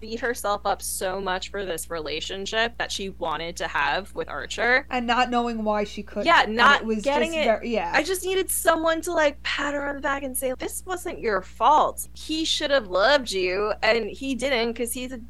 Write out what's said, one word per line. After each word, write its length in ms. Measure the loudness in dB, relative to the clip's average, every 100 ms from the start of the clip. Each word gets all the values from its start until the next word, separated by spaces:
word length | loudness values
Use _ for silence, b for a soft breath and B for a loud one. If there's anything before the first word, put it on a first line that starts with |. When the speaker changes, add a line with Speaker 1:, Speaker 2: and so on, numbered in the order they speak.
Speaker 1:
beat 180 | -8 -4
herself 460 | -2 -2 -2 0 0
up 160 | -2
so 400 | -4 -4 -4 -2
much 280 | -2 -2 -4
for 140 | -6 -6
this 240 | -6 -6
relationship 880 | -6 -4 -6 -6 -6 -2 0 0 0
that 120 | -4
she 160 | -4 -6
wanted 440 | -4 -4 -4 -4 -6
to 120 | -2
have 440 | 0 2 0 -4
with 140 | -8 -6
Archer. 580 | -6 -8 -2 2 2 2
Speaker 2:
And 180 | -2 2
not 220 | 2 2
knowing 340 | 2 0 0
why 220 | 0 0 0
she 180 | -6
couldn't. 220 | -8 -2 4
Speaker 1:
Yeah, 160 | 4
Speaker 2:
And 120 | 4
Speaker 1:
not 280 | 6 6 6
Speaker 2:
it 40 | 4
was 180 | -2
Speaker 1:
getting 260 | 2 2 2
Speaker 2:
just 100 | 2
Speaker 1:
it. 60 | 2
Speaker 2:
very, 240 | 2 0
yeah. 240 | -2 2 2
Speaker 1:
I 80 |
just 220 | 2 0 0
needed 260 | 0 0
someone 480 | 0 2 4 4 0
to, 100 | 0
like, 280 | 2 2 2
pat 300 | -4 -2 -2
her 140 | -2 -4
on 80 | -2
the 60 |
back 220 | -2 -2
and 120 | -4 -4
say, 180 | -4 -4
"This 240 | -6 -6 -6
wasn't 340 | -6 -6 -4
your 200 | -2 -2
fault. 680 | -2 2 6 6 4 0 -10
He 300 | -12 -6 -2
should 280 | 0 0 2
have 160 | 2 2
loved 420 | 4 6 4 2
you, 420 | 0 0 0 0 0
and 280 | 2 2 0
he 260 | -4 -4 -2
didn't 380 | 0 0 0
'cause 180 | -2 -4
he's 220 | -4 -8
a 80 | -10 -14